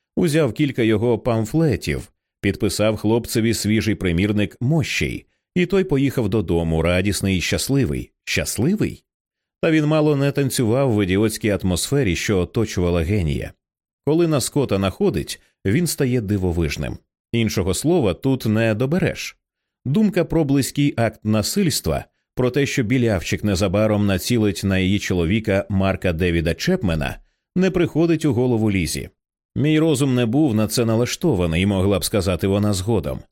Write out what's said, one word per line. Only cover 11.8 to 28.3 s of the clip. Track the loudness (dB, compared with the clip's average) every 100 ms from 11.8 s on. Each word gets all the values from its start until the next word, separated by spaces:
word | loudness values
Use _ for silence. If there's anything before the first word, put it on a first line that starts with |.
| 0 0 0 0
що | 0 0
оточувала | 0 -2 -2 0 0 0
генія. | 0 0 0 -2 -6 -14 _ _ _ _ -2
Коли | 2 2
на | 0
Скота | 0 -2 0 0
находить, | 0 0 0 0 -6 -12 _ _ -2
він | 0 0
стає | -2 0 0
дивовижним. | 0 0 0 0 -2 -2 -6 -8 _ _ _
Іншого | -2 0 0 -2
слова | -2 0 2 0
тут | 0 -2 0 0
не | 0 0
добереш. | 0 -2 0 -2 -4 -10 -16 _ _ _ _
Думка | -2 2 2 2
про | 0 0
близький | 2 0 0 0 0 0
акт | -2 -2
насильства, | -2 0 0 0 0 0 -2 -4 -6 _ _
про | -2 0
те, | 0 0
що | -2
білявчик | 0 2 2 0 -2 -4
незабаром | -2 0 0 0 2 2 0
націлить | 0 0 0 0 0
на | 0 2
її | 2 0
чоловіка | 0 0 0 0 0 -2 0
Марка | 0 0 0 -2
Девіда | 0 0 0 0
Чепмена, | -2 -2 0 0 -2 -4 -8 -16 _ _ 0
не | 0
приходить | 2 0 2 2 2
у | 0